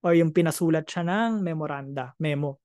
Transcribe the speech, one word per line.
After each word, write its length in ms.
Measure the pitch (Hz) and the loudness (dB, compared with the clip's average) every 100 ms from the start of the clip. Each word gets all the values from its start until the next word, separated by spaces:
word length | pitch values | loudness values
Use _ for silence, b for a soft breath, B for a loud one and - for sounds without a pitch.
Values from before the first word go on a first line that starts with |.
Or 160 | 180 170 | 4 4
yung 160 | 165 | 6
pinasulat 560 | 156 170 147 170 160 156 | 4 2 2 2 0 -2
siya 160 | - | -6
ng 400 | 170 196 233 220 | -2 0 0 -2
memoranda, 720 | 180 160 151 143 135 139 127 - | -4 -4 -6 -8 -8 -8 -10 -6
memo. 400 | 156 143 147 139 | -4 -2 -4 -6